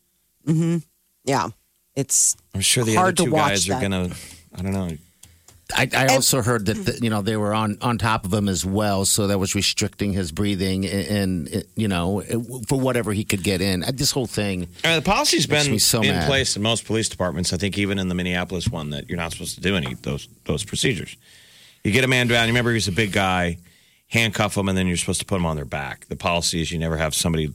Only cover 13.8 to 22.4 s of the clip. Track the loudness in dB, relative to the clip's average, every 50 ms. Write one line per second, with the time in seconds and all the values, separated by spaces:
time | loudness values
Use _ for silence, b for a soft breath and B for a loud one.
13.8 | -2 -4 -4 -2 -2 0 0 0 -2 -2 -2 -2 -2 -2 -2 -4 -6 -8 -8 -4
14.8 | 0 0 2 2 2 2 2 4 4 2 2 2 2 2 2 2 2 2 2 2
15.8 | 2 2 2 2 2 2 2 2 2 2 2 2 2 0 -2 0 0 0 0 0
16.8 | -2 -2 0 0 0 -2 -2 -2 -2 -2 0 -2 -2 -2 0 0 -2 -2 0 0
17.8 | 0 0 0 -2 -2 -2 -2 -2 -2 -2 -2 -2 -2 -4 -4 -4 -2 -2 -4 -4
18.8 | -6 -6 -6 -8 -6 -6 -6 -4 -4 -6 -6 -8 -8 -10 -10 -4 -2 0 0 0
19.8 | -2 -4 -8 -8 -6 -6 -6 -6 -8 -12 -20 -16 _ -4 -4 -4 -4 -6 -4 -2
20.8 | 0 0 0 -2 -6 -10 -14 b b b b b b b b b b b b b
21.8 | b 0 2 2 4 4 2 2 2 4 4 2